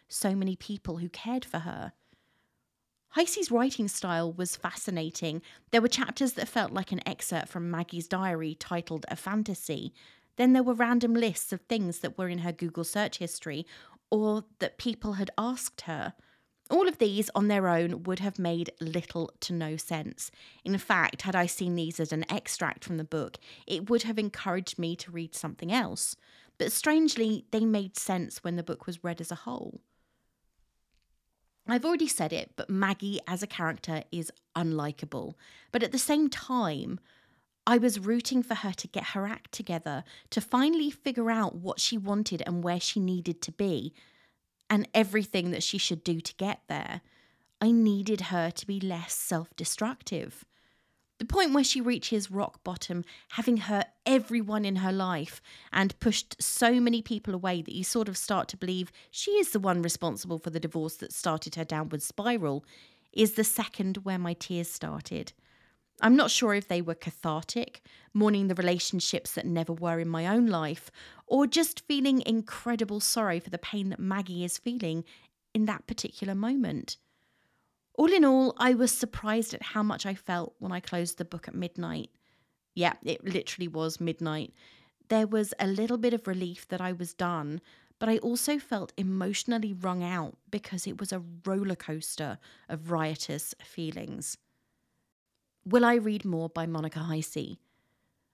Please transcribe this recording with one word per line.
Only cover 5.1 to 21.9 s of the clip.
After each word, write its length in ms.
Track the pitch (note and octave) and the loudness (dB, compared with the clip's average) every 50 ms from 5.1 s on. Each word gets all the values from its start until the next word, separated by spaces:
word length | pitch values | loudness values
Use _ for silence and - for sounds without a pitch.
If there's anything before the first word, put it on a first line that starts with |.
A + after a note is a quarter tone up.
| - - E3+ D#3+ D3+ E3 - - - - _ _ | -6 -4 -4 -4 -4 -6 -8 -12 -20 -20 _ _
There 140 | - A#3 A3 | 4 4 6
were 40 | |
chapters 460 | B3 - B3+ - - - - C4+ B3 - | 4 2 0 -2 -2 -2 0 0 0 0
that 140 | - A#3 | -2 -6
felt 240 | - - A#3 G3+ - | -2 0 -2 -2 0
like 200 | - F#3+ F#3+ - | -2 -4 -4 -2
an 160 | F#3+ F3+ - | -4 -4 -4
excerpt 400 | - F#3 - - - F3+ D#3+ - | -4 -6 -6 -4 -4 -4 -4 -4
from 220 | - - F3 E3+ F3 | -4 -6 -6 -4 -4
Maggie's 380 | E3+ E3 F3 - F3 E3+ E3 | -2 -4 -4 -4 -6 -8 -4
diary 480 | - F#3+ F#3 F#3+ F#3+ E3+ D#3+ D#3+ D#3 D#3+ | -2 -2 0 0 0 -2 -2 -4 -6 -6
titled 500 | - - - F3+ E3+ E3+ - E3 D3+ - | -8 -8 -6 -4 -4 -4 -4 -6 -8 -6
A 80 | - - | -8 -10
Fantasy. 800 | - - F#3+ G3+ G#3+ G#3+ G#3+ F#3 - - - D3+ - - - - - - - - _ _ _ _ | -8 -6 -2 -2 0 0 -2 -4 -6 -6 -6 -6 -6 -6 -10 -12 -16 -20 -20 -20 _ _ _ _
Then 180 | - B3 B3+ B3+ | 4 6 8 8
there 100 | C4 B3+ | 8 6
were 100 | B3 B3 | 4 2
random 400 | A3+ A#3+ A#3 B3 A#3+ A#3+ A#3 A3+ | 4 4 4 4 4 4 4 4
lists 400 | A#3+ A#3 G#3+ E3+ - - - G3 | 4 2 2 0 -2 -4 -6 -6
of 80 | E3+ | -8
things 380 | - - A#3 A3 G3 F3 E3 - | -4 -2 0 0 0 -2 -2 -4
that 180 | - - - | -6 -6 -4
were 100 | - F#3 | -4 -4
in 120 | F3+ F3 F3 | -2 -2 -2
her 120 | E3 F3 | -2 -4
Google 320 | E3 - F3 E3 E3 E3+ E3 | -4 -4 -4 -4 -4 -4 -4
search 360 | - - G#3 G#3 - - - | -2 0 0 0 0 -2 -6
history 480 | F3+ E3+ - - - D#3+ C#3+ D3 F3 - - - - - - _ _ _ | -6 -8 -8 -8 -8 -8 -8 -8 -8 -10 -16 -20 -20 -20 -20 _ _ _
or 360 | G#3+ G#3+ G#3+ G#3+ G#3+ G#3+ G#3 - _ | 0 2 2 2 2 0 -2 -8 _
that 220 | - F#3 - - - | -4 -4 -4 -4 -4
people 340 | - B3 A3 - - G#3+ G3+ | -4 -4 -4 -2 -4 -4 -2
had 160 | F#3+ G3 - - | -2 -4 -2 -2
asked 440 | - G#3+ A#3+ B3+ B3 - - - - | -2 -2 -2 -2 -4 -6 -8 -10 -10
her. 340 | - - D#3+ D3 - - - _ _ _ _ _ _ _ _ _ _ - | -10 -8 -6 -6 -6 -6 -8 _ _ _ _ _ _ _ _ _ _ 2
All 160 | C#4+ F4 G4 | 4 4 4
of 100 | F4+ D4+ | 4 4
these 320 | - A#3+ G#3 G3 G#3 G#3 - - | 4 2 2 4 2 0 0 2
on 140 | G3+ G3+ G#3 | 2 4 4
their 180 | G#3 G3 F#3+ | 4 4 4
own 340 | F3+ E3+ E3 E3+ E3+ F3 - | 4 4 4 2 2 -2 -4
would 160 | E3+ F#3 F#3 | -4 -4 -2
have 220 | F#3 G3 G3+ F#3+ - | -2 -2 -2 -2 0
made 320 | F3+ E3+ E3+ E3+ E3+ - - - | 0 0 0 0 -2 -4 -6 -8
little 500 | E3 D#3+ D#3+ F3 E3 - - E3+ E3 - - _ | -6 -4 -2 -4 -4 -4 -4 -4 -4 -4 -6 _
to 120 | - - F3 | -6 -4 -2
no 240 | E3+ D#3+ D#3 D#3 | -2 -2 -2 -4
sense. 540 | D#3+ - - E3+ D#3 D#3 - - - - - - - - - - - - | -6 -6 -4 -4 -4 -4 -6 -8 -10 -12 -12 -12 -16 -20 -20 -20 -8 -4
In 100 | F3+ G3 F#3+ | -2 -2 0
fact, 420 | - - G#3 F3+ D#3 - - - | 2 4 4 6 6 4 2 -2
had 140 | - F#3+ F#3 | -2 2 4
I 100 | F3+ F3 | 4 4
seen 300 | F3 - - F#3+ F3 F3 | 2 0 -2 -2 0 0
these 240 | E3+ E3 D#3+ | 0 -2 -2